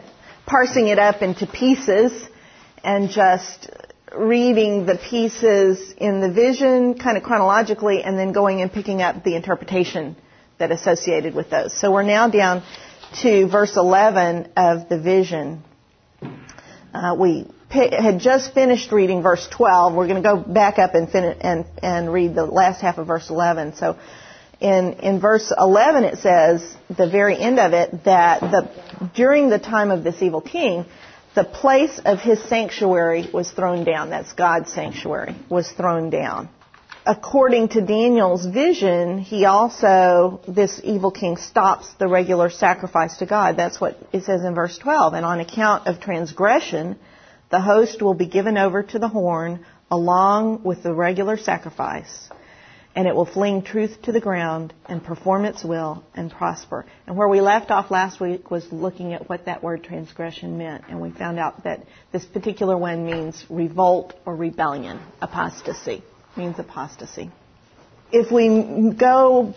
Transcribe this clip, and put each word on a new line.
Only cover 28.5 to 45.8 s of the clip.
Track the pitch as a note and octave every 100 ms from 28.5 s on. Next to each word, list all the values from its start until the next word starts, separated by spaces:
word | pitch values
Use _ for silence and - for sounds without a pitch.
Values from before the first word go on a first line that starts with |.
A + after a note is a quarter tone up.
| F#3+ D3 - - - F3+ -
during | B3+ D4 C#4
the | G#3
time | - A3 G#3
of | F#3
this | D#3+ E3
evil | F#3 D#3
king, | - F4 C4+ E3+ E3+ - - - _
the | - F3+
place | - C4+ C4+ D4+ -
of | - G3
his | A#3 A3 -
sanctuary | A3+ G#3+ - G3 F3+ E3 E3 E3+
was | F3 F3
thrown | - F#3 F3 E3
down. | D#3 D#3
That's | D#3+ E3
God's | - F3 E3 -
sanctuary, | - D3+ - - D3 - - -
was | F3 E3+
thrown | - F3 E3 D#3+
down. | D#3 C#3+ - D#3+ - _ _ _ - -
According | G#3 - C#4 C4 A#3+ A3
to | A3
Daniel's | F#3+ G#3+ A#3+ A#3 F#3+ F3 F3+
vision, | G#3 D#4+ F4+ G3 F3 F3 F#3+
he | F#3+ G#3+ G3
also, | G3+ A#3 - G#3 F#3+ F3+ F3 F#3 F#3+ -
this | F#3 F#3+ -
evil | - G3+ F#3+
king, | F#3+ F#3 E3+
stops | - A3+ G3 - -
the | - F#3+
regular | F#3 F3+ F3 F3
sacrifice | F3 F#3+ F3+ F3+ E3 E3 -
to | F3+
God. | G#3 F#3 E3
That's | E3+ -
what | F#3+ - -
it | F#3+ F#3
says | F#3
in | F3+
verse | F3 F3 -
twelve. | C4+ D4+ E3
"And | E3 E3+
on | E3+
account | E3+ - G#3+ G#3